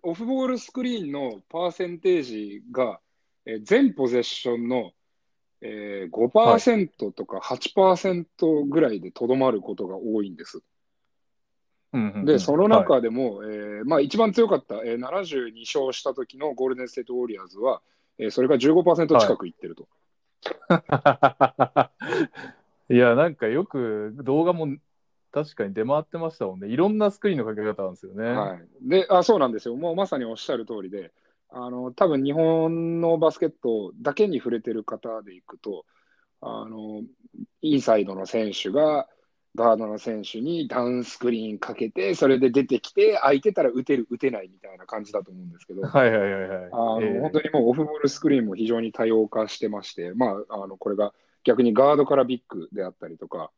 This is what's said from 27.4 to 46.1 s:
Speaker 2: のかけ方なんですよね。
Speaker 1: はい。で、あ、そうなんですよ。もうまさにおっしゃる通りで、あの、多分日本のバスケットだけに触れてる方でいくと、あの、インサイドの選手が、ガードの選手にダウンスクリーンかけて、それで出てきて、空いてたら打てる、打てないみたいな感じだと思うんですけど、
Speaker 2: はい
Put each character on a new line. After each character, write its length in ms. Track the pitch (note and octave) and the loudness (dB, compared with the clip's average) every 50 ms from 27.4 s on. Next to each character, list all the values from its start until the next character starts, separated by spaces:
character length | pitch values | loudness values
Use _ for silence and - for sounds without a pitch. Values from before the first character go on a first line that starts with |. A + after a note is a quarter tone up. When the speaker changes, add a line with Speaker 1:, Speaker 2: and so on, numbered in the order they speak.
Speaker 2:
の 40 | A2+ | -2
か 100 | A2 G#2+ | -4 -4
け 80 | G#2 G#2+ | -4 -4
方 200 | G#2+ G2+ F#2+ G2 | -4 -4 -4 -6
な 80 | F#2+ | -6
ん 40 | F2+ | -8
で 60 | - | -10
す 60 | - | -18
よ 80 | F#2 F#2 | -16 -10
ね。 100 | G2+ A2 | -6 -4
Speaker 1:
は 300 | A#2 A#2+ A#2+ G#2 G2 F#2 | -4 -2 -2 -2 -4 -6
い。 140 | F2 E2+ _ _ - | -10 -16 _ _ -12
で、 260 | - B2+ D#3 F#3+ F#3 - | -4 2 2 2 4 6
あ、 120 | G3 F3+ F3 | 4 4 6
そ 140 | - A3+ | 6 4
う 20 | F#3+ | 4
な 100 | C#3 B2 | 4 2
ん 40 | A2+ | 0
で 60 | G#2+ | -4
す 100 | - A#2+ | -6 -6
よ。 80 | A#2 | -8
も 160 | C3 D#3+ E3+ E3 | -4 -4 -4 -2
う 40 | |
ま 100 | F3 G3 | -2 -2
さ 120 | F#3 - C#3 | -2 -2 -4
に 60 | B2 | -4
お 100 | A2+ A2+ | -6 -8
っ 20 | |
し 120 | A2 - - | -10 -6 -4
ゃ 80 | C#3+ | -4
る 100 | A#2 A2+ | -4 -4
通 80 | - A#2+ G#2+ F#2+ | -8 -8 -10 -10
り 80 | F#2 | -10
で、 220 | G2 G2+ F2+ E2 _ _ _ _ _ _ _ _ | -10 -12 -12 -14 _ _ _ _ _ _ _ _
あ 200 | - B2+ B2 B2 | -16 -14 -12 -10
の、 240 | B2 B2 B2+ B2+ B2+ | -10 -8 -10 -10 0
多 160 | - G3 F3+ | 2 2 2
分 140 | D3+ C3+ C3+ | 4 2 0
日 100 | C#3 C#3+ | 0 2
本 680 | D#3+ E3 D#3+ E3 D#3+ D#3+ D#3+ E3 E3 E3 E3 E3+ E3+ | 2 4 4 4 2 2 0 0 -2 -2 -2 -2 0
の 180 | E3+ E3 E3 D#3+ | 2 2 2 4
バ 140 | E3 D#3 D#3 | 2 2 2
ス 60 | - | 0
ケ 80 | - | -4
ッ 60 | D#3+ - _ - | -4 -4 _ -4
ト 300 | B2+ A2+ A2 G2+ F2+ - - | -2 -2 -2 -4 -8 -12 -6
だ 140 | A#2 C#3+ C#3 | -6 -6 0
け 140 | - G#3 G3+ | 0 0 0
に 100 | E3+ B2 | 0 -4
触 120 | - A#2+ | -2 -2
れ 100 | A#2 A2+ | -4 -4
て 120 | A2 B2 A2 | -4 -6 -6
る 100 | A2+ G2+ | -6 -6
方 380 | - A2+ G#2 _ A#2+ A2+ A2 G#2 | -8 -10 -10 _ -10 -10 -10 -12
で 120 | G2+ F#2 | -16 -20
い 80 | F2+ _ | -20 _
く 160 | _ - F#2 | _ -20 -14
と、 260 | - A2 G2 E2+ - _ _ _ _ _ _ _ _ _ _ _ | -12 -12 -12 -12 -14 _ _ _ _ _ _ _ _ _ _ _
あ 240 | - A#2 A#2 A2 A2 A2 | -14 -12 -12 -12 -12 -12
の、 340 | A2+ A2 G#2+ A2 G#2+ G#2+ A2+ B2+ _ _ _ - _ - - _ _ _ | -14 -14 -12 -12 -12 -12 -14 -16 _ _ _ -20 _ -18 -18 _ _ _
イ 160 | - D#3 D3 | -2 0 0
ン 60 | C#3 A#2+ | 2 4
サ 160 | - A2+ G#2+ | 4 4 4
イ 60 | G2+ | 2
ド 100 | G2 G2 | -2 -6
の 100 | F#2+ F#2+ | -8 -8
選 280 | F#2+ - A2+ A2 G#2 F#2+ | -4 -2 -2 -2 -2 -4
手 180 | - - G2 | -6 -6 -2
が、 380 | F#2+ C#3 D#3 D#3 D3+ C#3+ C3+ _ _ _ _ _ _ _ _ _ _ | 0 2 2 2 2 0 -2 _ _ _ _ _ _ _ _ _ _
ガ 200 | - A2+ A#2 A2+ | 2 4 4 4
ー 20 | |
ド 100 | G#2+ A2+ | 4 0
の 120 | G#2+ G#2+ G#2 | -8 -8 -8
選 240 | - B2 A2+ G#2+ G2+ | -8 -8 -8 -8 -8
手 180 | - - A2 | -10 -10 -6
に 280 | A#2+ D3+ E3+ E3+ D3 A#2 | -6 -4 -4 -4 -4 -4
ダ 120 | A#2 B2 | -2 -2
ウ 100 | B2 B2 | -2 0
ン 140 | B2 B2 A#2+ | -2 -2 -4
ス 120 | - - | -8 -10
ク 140 | - - B2 | -4 -2 -2
リ 200 | A#2 A2+ A2 A2 | -2 -2 -4 -6
ー 40 | G#2+ | -8
ン 40 | G2 | -8
か 160 | - - A2 | -8 -10 -6
け 160 | - A2+ A2 | -6 -6 -6
て、 240 | - - F#3+ G3 F3+ | -4 -4 -2 -2 0
そ 140 | - D3 C3+ | 2 4 4
れ 100 | C3+ B2+ | 4 6
で 120 | C3 B2+ | 4 4
出 140 | A#2 C#3 C3+ | 4 2 2
て 140 | B2 C3 A#2 | 2 -2 -4
き 120 | - - _ | -4 -4 _
て、 260 | - G3+ A3 G#3 F#3 | 4 4 4 4 4
空 140 | - C3+ C#3+ | 2 2 2
い 60 | C#3 | 4
て 120 | - G#3+ F#3+ | 2 0 0
た 100 | - D#3 | 2 0
ら 80 | C3 | 2
打 140 | A#2 C3 B2+ | 0 -2 -2
て 120 | - C#3+ | 0 0
る、 100 | B2+ A2+ _ | 0 0 _
打 80 | B2 - | -6 -2
て 120 | - C3+ | -2 -2
な 120 | A#2+ G#2 F#2+ | -2 -4 -10
い 60 | F#2 | -12
み 100 | F#2+ _ | _ _
た 140 | _ G2+ F#2+ | _ -20 -20
い 60 | F2+ | -20
な 80 | F#2 | -16
感 180 | - A2+ A2 G#2+ | -12 -10 -10 -10
じ 80 | G2+ - | -6 -6
だ 100 | G#2 F#2 | -6 -6
と 80 | F#2+ | -6
思 100 | F#2 F#2 | -16 -16
う 40 | F2+ | -16
ん 60 | F2 | -16
で 80 | E2+ - | -16 -18
す 80 | _ | _
け 80 | _ F2 | _ -10
ど、 80 | F#2+ F#2+ | -8 -8
Speaker 2:
は 220 | F2+ - C#3+ B2+ | 0 2 4 4
い 60 | A#2+ | 4